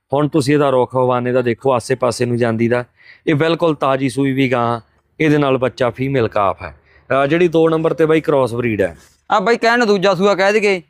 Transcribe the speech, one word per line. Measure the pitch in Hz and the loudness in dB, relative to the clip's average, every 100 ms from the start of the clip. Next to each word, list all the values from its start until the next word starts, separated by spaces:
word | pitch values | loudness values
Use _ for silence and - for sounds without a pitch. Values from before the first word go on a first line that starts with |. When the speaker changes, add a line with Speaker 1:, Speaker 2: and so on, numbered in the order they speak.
| - | -4
Speaker 1:
ਹੁਣ | 139 147 | -2 0
ਤੁਸੀਂ | 160 131 | 0 2
ਇਹਦਾ | 147 143 | 2 2
ਰੁੱਖ | 127 120 127 | 2 0 0
ਹਵਾਨੇ | 127 123 123 | 0 0 0
ਦਾ | 127 | -2
ਦੇਖੋ, | 120 113 135 | -2 -2 -2
ਆਸੇ | 123 - 131 | -2 -2 -2
ਪਾਸੇ | 123 - 123 | -2 -2 -2
ਨੂੰ | 117 | -2
ਜਾਂਦੀ | 120 113 117 | -2 0 0
ਦਾ, | 123 123 _ - - - | 0 -4 _ -20 -10 -2
ਇਹ | 147 | 0
ਬਿਲਕੁਲ | 160 165 170 147 | 0 0 0 0
ਤਾਜ਼ੀ | 139 135 135 | -2 0 -2
ਸੂਈ | 117 139 | -2 -2
ਵੀ | 131 131 | 0 0
ਗਾਂ, | 123 117 117 - _ _ - | 0 -2 -4 -8 _ _ -2
ਇਹਦੇ | 156 147 | 0 2
ਨਾਲ | 143 131 | 2 0
ਬੱਚਾ | 123 - 123 | -2 -2 -4
ਫੀਮੇਲ | 120 135 135 110 | -2 -4 -2 -2
ਕਾਫ | 107 98 87 | 0 -2 -2
ਹੈ। | 90 - | -10 -18
ਅਹ, | _ _ - 131 139 | _ _ -4 -2 0
ਜਿਹੜੀ | 165 180 | 2 2
ਦੋ | 165 160 | 2 2
ਨੰਬਰ | 160 160 | 2 -2
ਤੇ | 160 156 | 0 2
ਬਾਈ | 160 | 0
ਕ੍ਰਾਸ | 156 143 123 | 2 0 0
ਬਰੀਡ | 120 120 104 | -2 -4 -2
ਹੈ। | 92 78 - _ - | -2 -4 -20 _ -2
Speaker 2:
ਆ | 214 | -2
ਬਾਈ, | 202 240 | 0 0
ਕਹਿਣ | 226 240 | 2 2
ਨੂੰ | 226 | 2
ਦੂਜਾ | 202 196 175 | 2 2 2
ਸੂਆ | 202 180 | 2 2
ਕਹਿ | 196 | 2
ਦੇਈਏ, | 214 202 185 | 2 0 -2